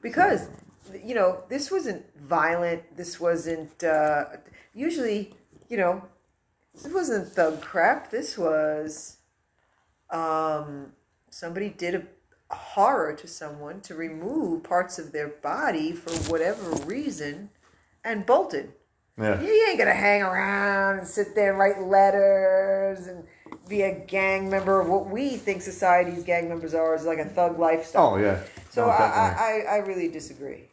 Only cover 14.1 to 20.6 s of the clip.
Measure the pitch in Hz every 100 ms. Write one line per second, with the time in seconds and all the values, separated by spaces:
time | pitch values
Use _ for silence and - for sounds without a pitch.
14.1 | 160 175 311 208 165 - 180 180 - 156
15.1 | 151 147 147 147 196 294 170 156 170 -
16.1 | 165 - 165 170 208 185 160 160 240 294
17.1 | 170 147 147 202 _ _ _ _ _ 220
18.1 | 214 190 269 381 143 - - _ _ _
19.1 | - 107 101 349 440 440 349 202 - 202
20.1 | 202 190 185 196 202